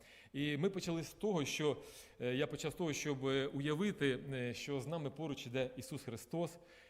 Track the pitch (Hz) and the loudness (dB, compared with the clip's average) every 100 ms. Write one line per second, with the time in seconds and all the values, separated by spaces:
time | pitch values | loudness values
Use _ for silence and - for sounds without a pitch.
0 | - - - 135 147 147 190 185 175 165 | -20 -20 -8 0 0 2 2 0 -2 -2
1 | 143 - 214 175 135 - 151 131 - - | -4 -2 2 2 2 2 2 2 -4 -16
2 | - - 123 127 147 151 156 - 170 139 | -16 -4 0 2 0 0 -2 0 0 0
3 | 151 135 135 135 135 139 143 151 208 - | 0 0 2 2 2 0 2 2 2 4
4 | 143 123 135 131 123 113 - 143 127 165 | 4 2 0 -2 -2 -2 -2 -2 0 -2
5 | 135 - 156 139 127 127 127 127 - 143 | -2 -4 -4 -4 -2 0 0 -2 -8 -8
6 | - 113 - 160 170 - - - | -6 -8 -4 -2 -2 -4 -20 -20